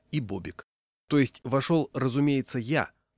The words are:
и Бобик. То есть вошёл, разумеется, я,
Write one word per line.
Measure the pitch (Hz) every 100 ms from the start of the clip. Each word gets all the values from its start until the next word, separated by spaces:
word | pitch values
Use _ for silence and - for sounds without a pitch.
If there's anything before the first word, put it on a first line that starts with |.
| _
и | 151
Бобик. | 110 98 85 - - _ _ _ _
То | 147
есть | 127 -
вошёл, | 127 135 131 165 143
разумеется, | - 131 123 147 135 127 127
я, | 113 151 107 _ _